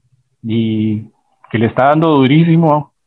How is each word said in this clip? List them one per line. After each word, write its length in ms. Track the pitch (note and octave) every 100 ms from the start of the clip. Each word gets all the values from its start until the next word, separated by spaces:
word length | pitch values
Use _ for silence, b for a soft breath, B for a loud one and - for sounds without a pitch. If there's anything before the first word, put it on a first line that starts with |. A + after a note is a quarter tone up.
| _ _ _ _
y 640 | A2+ A2+ A2+ A2 A2 G#2+ G#2+ _ _ _ -
que 80 | A#2
le 80 | A2+
está 200 | - C3+
dando 200 | D#3 E3
durísimo 840 | D#3 C3 D3+ E3+ E3 D#3+ D3 D3 _